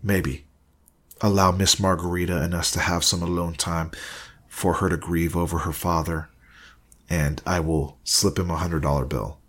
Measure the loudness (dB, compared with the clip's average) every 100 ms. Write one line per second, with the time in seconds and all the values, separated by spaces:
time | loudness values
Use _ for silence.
0 | 2 0 0 -4 -10 _ _ _ -20 _
1 | _ -2 2 6 6 6 2 2 2 2
2 | 0 -2 0 0 0 0 -2 -2 0 0
3 | 2 0 0 -2 -2 -4 -4 -2 -4 -6
4 | -14 -14 -18 -20 _ -4 0 2 2 0
5 | 0 0 2 0 0 0 -2 -4 0 0
6 | 0 -4 -6 _ _ -20 -20 -20 _ -20
7 | _ 0 0 -2 -2 -2 0 0 -2 -8
8 | -2 0 0 0 -2 -2 -2 0 0 0
9 | 0 -4 -6 -10